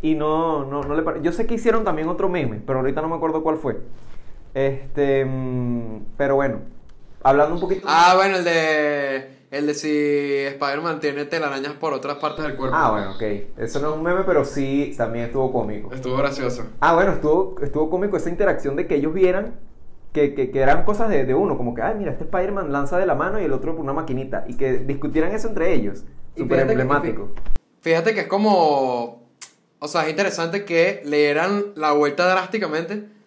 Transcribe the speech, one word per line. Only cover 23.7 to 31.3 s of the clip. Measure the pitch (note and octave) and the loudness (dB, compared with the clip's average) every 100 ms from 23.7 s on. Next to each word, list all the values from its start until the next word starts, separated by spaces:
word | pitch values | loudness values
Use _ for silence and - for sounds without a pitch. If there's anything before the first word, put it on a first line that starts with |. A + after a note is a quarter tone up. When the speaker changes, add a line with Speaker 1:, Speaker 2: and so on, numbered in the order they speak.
Speaker 1:
por | - | -4
una | C#3 | -4
maquinita", | C#3+ D#3+ B2+ C3+ G2 - | -4 -4 -6 -4 -4 -4
y | |
que | C#3+ C3+ B2+ | 0 2 2
discutieran | C3 C#3 D3 - G3 | 0 -2 0 2 2
eso | G#3+ A3 | 0 0
entre | D#3+ E3+ | 2 4
ellos. | C3 G2+ - - - - | 4 2 -4 -10 -12 -14
Speaker 2:
Y | - | -8
Speaker 1:
Súper | B2 C3+ | 0 2
Speaker 2:
fíjate | C3 | 2
que, | - | 2
Speaker 1:
emblemático. | C3 C#3+ A2+ A2 G#2 | 2 0 0 -2 0
Speaker 2:
fí-, | - - - _ _ | 0 2 2 _ _
fíjate | E3 E3 E3+ | 0 0 2
que | G#3+ | -2
es | E3 | 0
como, | G3 G#3+ G3 D3 C#3+ C3 A#2+ A#2+ - _ _ - _ _ _ | 2 4 4 4 4 2 -2 -4 -10 _ _ -20 _ _ _
o | D3+ | -4
sea, | E3+ | -2
es | D#3 | -2
interesante | D#3+ G3 - E3 G3 | 0 -2 -2 -4 -4
que | G3+ E3+ F3 G3 | -2 2 2 0
le | D3 D3 | -2 2
dieran | D3 | 2